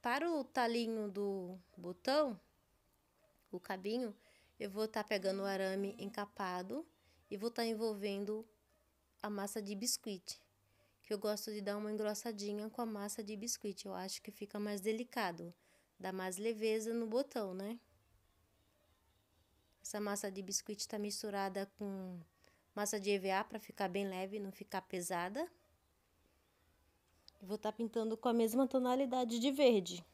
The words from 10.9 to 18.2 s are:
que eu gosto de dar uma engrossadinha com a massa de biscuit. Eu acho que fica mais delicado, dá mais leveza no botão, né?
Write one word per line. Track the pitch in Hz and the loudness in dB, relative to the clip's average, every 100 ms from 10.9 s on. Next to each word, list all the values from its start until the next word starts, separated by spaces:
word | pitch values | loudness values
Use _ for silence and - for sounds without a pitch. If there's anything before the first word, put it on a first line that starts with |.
| _ | _
que | - | -6
eu | 208 | -2
gosto | 208 208 - | 0 -2 -4
de | 208 | -4
dar | 202 208 | -2 -2
uma | 214 | -2
engrossadinha | 214 214 208 240 214 202 208 214 | 0 0 -2 -4 -4 -4 -2 -4
com | 214 | -4
a | 233 | -4
massa | 208 202 - | -2 -4 -6
de | 208 214 | -6 -4
biscuit. | 233 - 214 190 | -4 -2 -4 -6
Eu | 196 | -6
acho | 185 190 - | -6 -6 -6
que | - | -10
fica | 196 202 208 | -12 -8 -4
mais | 208 202 | -2 0
delicado, | 196 220 240 254 196 170 170 - _ _ _ _ | 0 0 -2 0 -2 -2 -10 -14 _ _ _ _
dá | 185 | -4
mais | 190 185 185 | -2 -2 0
leveza | 220 220 220 220 220 | -2 2 2 2 2
no | 233 226 | -2 0
botão, | 233 277 247 196 | 0 0 -2 -2
né? | 185 196 240 _ _ _ _ | -4 -6 -8 _ _ _ _